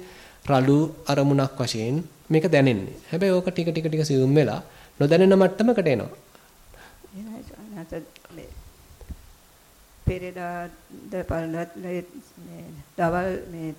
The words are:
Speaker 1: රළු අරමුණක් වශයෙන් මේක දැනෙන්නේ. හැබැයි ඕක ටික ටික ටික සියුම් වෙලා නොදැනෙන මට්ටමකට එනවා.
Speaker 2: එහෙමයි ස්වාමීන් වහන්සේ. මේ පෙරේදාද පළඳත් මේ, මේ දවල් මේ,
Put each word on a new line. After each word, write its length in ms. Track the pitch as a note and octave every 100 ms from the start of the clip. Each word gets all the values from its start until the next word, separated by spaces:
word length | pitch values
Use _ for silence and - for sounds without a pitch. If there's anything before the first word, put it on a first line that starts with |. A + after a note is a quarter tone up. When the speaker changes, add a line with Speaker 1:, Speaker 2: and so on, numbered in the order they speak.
| - - - -
Speaker 1:
රළු 360 | - C3+ C3 C#3+ D#3 -
අරමුණක් 500 | - C#3+ C#3 C#3 C3+ -
වශයෙන් 420 | A#2+ A2+ A2+ D3+ D#3+ - -
මේක 200 | D#3 D#3+
දැනෙන්නේ. 500 | D3 C3+ G#2+ F#2+ -
හැබැයි 300 | - F3 G3
ඕක 140 | F#3 F3+
ටික 200 | F3+ E3
ටික 200 | D#3+ D#3+
ටික 180 | D#3 D3+
සියුම් 280 | C3+ C3
වෙලා 280 | D3+ A#2+ - - - - -
නොදැනෙන 400 | C#3+ E3 F#3+ F#3+
මට්ටමකට 520 | F#3 F#3 A#3 A3 D#3+
එනවා. 220 | A2+ - - - - _ _ - - - - -
Speaker 2:
එහෙමයි 360 | G3 A3 A3+
ස්වාමීන් 300 | - - G#3+
වහන්සේ. 280 | G3+ E3+ E3+ - - -
මේ 200 | E3+ - - - - - - - - - - _ _ _ _ _ _ -
පෙරේදාද 640 | F#3 F3+ F3+ F3 F3 F3 - _ - - F#3
පළඳත් 480 | F3 E3 E3 D#3+ E3+ G#3
මේ, 260 | F3+ F3+ F3 C#4 - -
මේ 240 | E3+ E3+ E3+ D#3 -
දවල් 360 | - E3+ F3+ F#3+ F3+ -
මේ, 220 | E3 D#3+